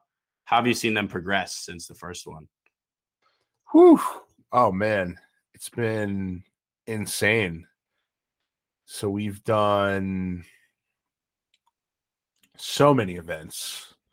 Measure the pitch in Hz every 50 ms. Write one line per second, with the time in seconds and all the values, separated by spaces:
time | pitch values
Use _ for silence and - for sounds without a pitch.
0 | _ _ _ _ _ _ _ _ _ - 117 117 117 123 113 - - 117 107 104
1 | 101 95 - 92 85 92 98 95 87 - - - - - 90 87 - - 87 -
2 | - 87 90 - - - 78 78 76 - _ _ _ _ _ _ _ _ _ _
3 | _ _ _ _ _ _ _ _ _ _ _ _ _ - - 311 359 359 311 -
4 | - - - - - _ _ _ _ _ - 120 123 104 92 92 104 110 107 98
5 | 92 87 85 - _ _ _ _ _ _ _ - - - - 120 117 110 110 110
6 | 104 101 101 98 95 92 90 90 95 _ _ _ _ _ _ _ _ - 110 107
7 | 104 - - - 110 101 110 117 104 90 82 80 80 _ _ _ _ _ _ _
8 | _ _ _ _ _ _ _ _ _ _ _ _ _ _ _ _ _ - - -
9 | - 104 98 104 107 104 98 101 - - 110 107 104 104 104 101 101 98 98 98
10 | 98 95 95 95 92 92 90 87 87 - _ _ _ _ _ _ _ _ _ _
11 | _ _ _ _ _ _ _ _ _ _ _ _ _ _ _ _ _ _ _ _
12 | _ _ _ _ _ _ _ _ _ _ _ - - - - - 143 147 143 123
13 | 104 92 87 87 80 87 82 78 80 92 - - - - - - - - _ _
14 | _ _